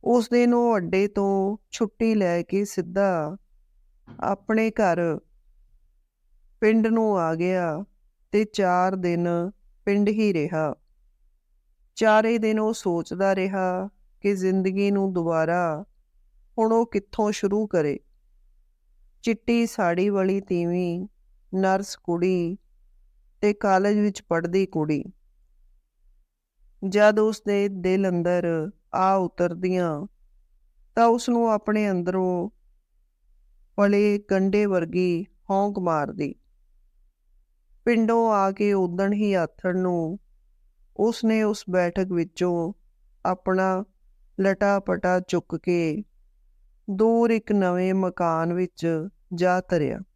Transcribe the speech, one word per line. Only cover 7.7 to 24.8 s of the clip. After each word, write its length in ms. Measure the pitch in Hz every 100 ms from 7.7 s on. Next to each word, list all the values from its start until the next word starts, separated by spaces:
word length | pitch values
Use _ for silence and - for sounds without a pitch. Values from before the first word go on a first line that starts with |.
| 156 202 _ _ _ _
ਤੇ 120 | 208
ਚਾਰ 520 | 214 - 185 180 185 190
ਦਿਨ 320 | 180 170 175 170 175 - _ _ -
ਪਿੰਡ 240 | 202 208
ਹੀ 240 | 214 214
ਰਿਹਾ। 420 | 175 147 170 156 - _ _ _ _ _ _ _ _ _ _ _ -
ਚਾਰੇ 420 | 220 214 220 233
ਦਿਨ 220 | 214 214
ਉਹ 140 | 214
ਸੋਚਦਾ 600 | 226 196 170 - 175 196 190
ਰਿਹਾ 540 | 190 196 185 185 196 _ _ _
ਕਿ 140 | 202 202
ਜ਼ਿੰਦਗੀ 560 | 185 190 190 190 202
ਨੂੰ 220 | 202 196
ਦੁਬਾਰਾ 720 | 180 165 165 160 175 175 156 202 _ _ _ _ _ _ -
ਹੁਣ 160 | 220
ਉਹ 120 | 226 226
ਕਿੱਥੋਂ 460 | 202 196 - 208
ਸ਼ੁਰੂ 360 | 208 202 202 214
ਕਰੇ। 320 | 180 147 139 _ _ _ _ _ _ _ _ _ _ _ _
ਚਿੱਟੀ 440 | - 220 - 233 233
ਸਾੜੀ 440 | - 185 170 202
ਵਾਲੀ 320 | 202 190 196
ਤੀਵੀਂ, 640 | 196 175 170 175 180 170 190 _ _ _ _ 190
ਨਰਸ 400 | 190 190 202 -
ਕੁੜੀ 600 | - 175 180 185 170 190 _ _ _ _ _ _ _ _
ਤੇ 120 | 208
ਕਾਲਜ 440 | 202 202 190 202 208
ਵਿੱਚ 240 | 208 196
ਪੜ੍ਹਦੀ 440 | - 170 170 180 190
ਕੁੜੀ, 380 | 160